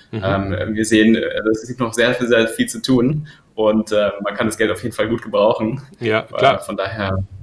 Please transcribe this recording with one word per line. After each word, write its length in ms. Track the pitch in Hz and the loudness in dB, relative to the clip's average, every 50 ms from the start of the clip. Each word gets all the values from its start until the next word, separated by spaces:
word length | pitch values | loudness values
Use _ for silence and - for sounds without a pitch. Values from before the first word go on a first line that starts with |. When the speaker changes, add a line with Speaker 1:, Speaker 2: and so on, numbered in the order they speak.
| - _ | -16 _
Speaker 1:
Mhm. 120 | 117 110 95 | -8 -4 -2
Speaker 2:
Ähm, 500 | 98 98 98 98 98 - - - 110 107 | 0 0 0 -2 -2 -4 -4 -4 -4 -2
wir 100 | 110 113 | -2 0
sehen, 300 | - 113 107 110 113 110 | 4 4 6 6 6 4
äh, 60 | 78 69 - - - 104 110 | 4 2 -2 -4 -2 0 0
es 120 | 113 110 - 127 | 0 -2 -4 -8
gibt 100 | 123 - | -6 -4
noch 160 | 120 113 - | -4 -2 0
sehr 180 | 120 117 123 123 | 0 2 2 0
viel, 120 | - 123 | 0 2
sehr 220 | 113 120 113 113 113 | 2 4 4 4 2
viel 180 | - - 123 | 0 -2 -4
zu 160 | - - 113 | -4 -4 -4
tun 460 | - - 131 120 120 135 156 151 - - - - _ _ _ | 0 2 2 2 4 2 0 -2 -6 -10 -14 -20 _ _ _
und, 380 | 110 107 107 107 110 107 - | 0 2 2 2 2 0 0
äh, 180 | 104 104 104 98 98 - | 0 0 2 0 -2 -4
man 140 | 101 101 101 | -6 -6 -4
kann 140 | 113 117 107 | -2 -2 -2
das 100 | - - | 0 0
Geld 140 | 110 98 | 0 0
auf 100 | 92 - | 0 -2
jeden 140 | - 113 - | -6 -6 -4
Fall 120 | - 107 110 | -4 -2 -2
gut 140 | 117 113 | -2 -4
gebrauchen. 580 | - 110 104 101 101 113 120 - 110 110 135 - - - - - | -4 -2 0 2 4 4 2 2 -2 -4 -4 -6 -10 -14 -12 -6
Speaker 1:
Ja, 220 | 120 110 107 110 | -2 0 0 0
Speaker 2:
Äh, 140 | - - - | -2 -4 -2
Speaker 1:
klar. 220 | - 123 139 123 - | 2 2 2 2 0
Speaker 2:
von 180 | - - 104 | -2 -6 -6
daher 400 | 98 98 98 110 110 98 95 95 95 98 - - - | -6 -6 -6 -4 -4 -4 -2 -2 -2 -4 -6 -10 -16